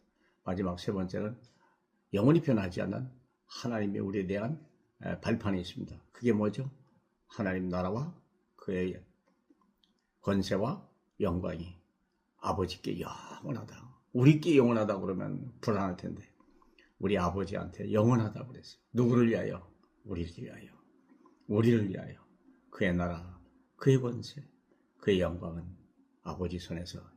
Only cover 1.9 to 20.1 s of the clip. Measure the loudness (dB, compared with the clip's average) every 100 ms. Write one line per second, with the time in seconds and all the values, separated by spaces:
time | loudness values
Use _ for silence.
1.9 | _ _ 4 6 6 6 2 0 -2 -4
2.9 | -4 -8 -12 _ _ -18 -8 -4 -2 -2
3.9 | -2 -2 -2 -2 -2 -2 -6 -10 _ _
4.9 | -10 -8 -4 -2 0 0 -2 -4 -10 -12
5.9 | -12 -20 -2 2 4 2 -2 -8 -10 _
6.9 | _ _ _ _ -4 -2 -2 -2 -2 -2
7.9 | -2 -6 -10 _ _ _ _ -4 -2 -2
8.9 | -4 -14 _ _ _ _ _ _ _ _
9.9 | _ _ _ 0 0 2 0 0 -4 -10
10.9 | _ _ -4 -2 -2 -4 -6 -10 -16 _
11.9 | _ _ _ _ _ -4 -2 -2 -4 -6
12.9 | -6 -8 -12 -16 -12 -8 -8 -10 -16 -20
13.9 | -20 _ 6 8 8 6 6 6 4 0
14.9 | -2 -2 -4 -4 -6 -8 -6 -2 0 0
15.9 | -4 -8 -10 -14 _ _ _ _ _ _
16.9 | -4 0 2 2 0 -4 -6 -8 -8 0
17.9 | 4 6 4 2 -4 -12 -16 -20 -20 _
18.9 | 2 4 6 6 4 -2 -6 -12 _ _
19.9 | _ -8